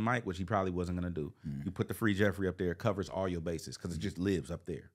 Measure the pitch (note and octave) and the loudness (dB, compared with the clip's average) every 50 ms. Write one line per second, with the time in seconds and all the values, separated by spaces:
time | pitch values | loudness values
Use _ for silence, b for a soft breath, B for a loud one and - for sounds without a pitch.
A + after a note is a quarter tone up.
0 | G#2+ A#2 B2+ A#2+ - F#2+ F2+ F#2 F#2 F2 A2 G2 F#2+ F#2+ F2 F2+ F2 F2 F2 F2 | 2 2 0 0 0 -2 -4 -2 0 2 2 2 2 2 0 0 0 0 -2 -2
1 | F2 F2 E2+ D#2+ D2 C#2+ - _ - D#2 C#2 C#2 D2 F2+ - - G#2+ - F2+ - | -2 -2 -2 -4 -4 -6 -8 _ -8 -6 -6 -4 -4 -2 -2 -2 -2 -2 0 2
2 | A2+ G#2 G2+ F#2+ G#2+ G2+ F2 F#2+ F#2+ F2+ F2 - F#2 F2 E2 - - A2+ F#2+ G2+ | 2 4 6 6 4 4 4 2 0 0 0 0 0 0 0 2 2 0 2 0
3 | F2 - - F#2+ F#2+ F#2+ F2+ E2+ D#2+ F2 E2+ D#2 - - - - - F2 E2+ E2 | -2 -2 -2 -2 0 0 0 -2 -2 -2 -4 -4 -6 -8 -10 -8 -6 -6 -4 -4
4 | F2+ G2 - E2 F#2 G2 F#2+ D#2+ - - E2 - - - D#2+ - - - | -4 -4 -2 0 2 2 2 2 0 -2 -6 -8 -6 -6 -8 -8 -8 -8